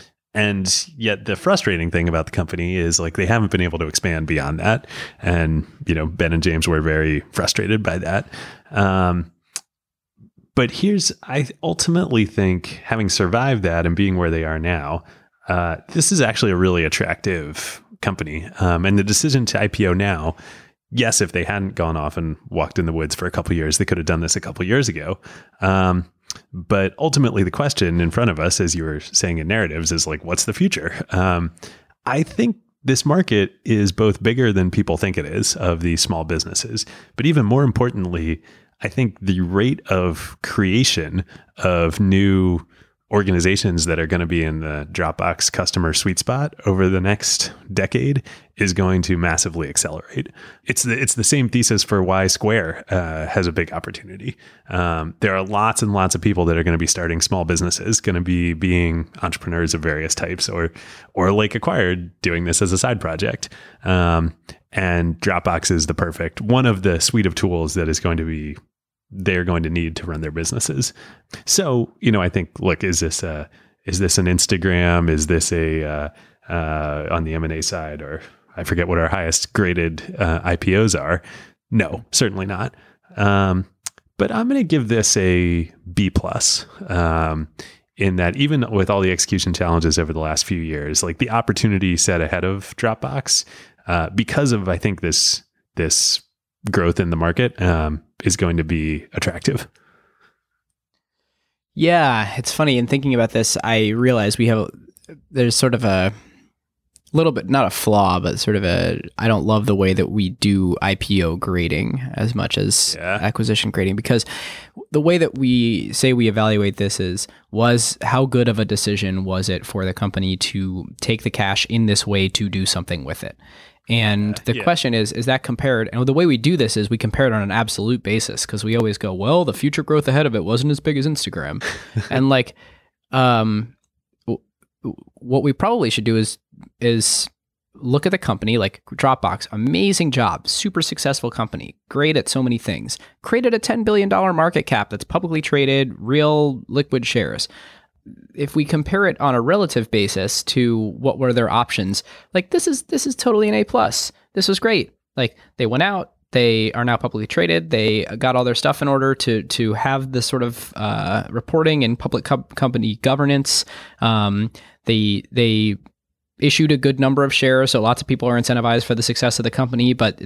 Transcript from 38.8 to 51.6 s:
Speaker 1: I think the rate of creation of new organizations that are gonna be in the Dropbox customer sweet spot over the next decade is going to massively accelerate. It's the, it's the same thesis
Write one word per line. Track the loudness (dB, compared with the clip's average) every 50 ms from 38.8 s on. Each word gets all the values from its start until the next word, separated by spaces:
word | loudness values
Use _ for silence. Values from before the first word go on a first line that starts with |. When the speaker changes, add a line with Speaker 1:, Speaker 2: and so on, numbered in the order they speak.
Speaker 1:
I | -8 -6
think | -2 0 0 0 -2 -4
the | -2 -2 0 0
rate | 0 0 2 2 2 2 0 -2 -4 -2
of | 0 0 0 0 -2 -4 -8 -14 -14 -12
creation | -10 -6 -2 0 0 2 2 2 2 2 0 -2 -2 -4 -4 -4 -4 -6 -8 -20 -20 _ _ -4
of | -2 0 2 2 2 2 2 2
new | 2 4 4 4 4 4 4 4 4 2 2 0 -4 _ _ _ -20 _ _ _ _ -2
organizations | 0 0 2 2 2 4 4 4 2 2 2 0 0 0 0 0
that | 0 0
are | 0 0
gonna | 0 0 0
be | 0 0 0
in | 0 0 -2 -4
the | -4 -6 -6 -8 -8 -8 -6
Dropbox | -4 -2 -2 -2 -2 -2 -2 -2 0 -2 -2
customer | -2 -2 -2 0 0 0 0 0
sweet | 0 0 0 0 0 -2
spot | -2 -2 -2 -2 -2 -6 -6 -4 0
over | 0 2 4 4 2
the | 2 2
next | 2 0 0 0 -2 -2 -2 -2 -2 -6 -8 -14 -16 -8 -4
decade | -4 -2 0 0 0 0 2 0 0 0 -4 -14 -20 -20 _ _
is | -2 0 0
going | 2 2 2 2 2 2
to | 2 2 0 0
massively | 2 0 0 0 -2 -2 -4 -6 -6 -4
accelerate. | -2 -2 -2 -2 -4 -10 -12 -10 -8 -8 -8 -8 -12 -20 -20 -20 -20 _ _
It's | -4 -2 -2 -2
the, | -2 -2 -2
it's | -2 -2 -2
the | 0 0
same | 2 2 2 2 2
thesis | 2 2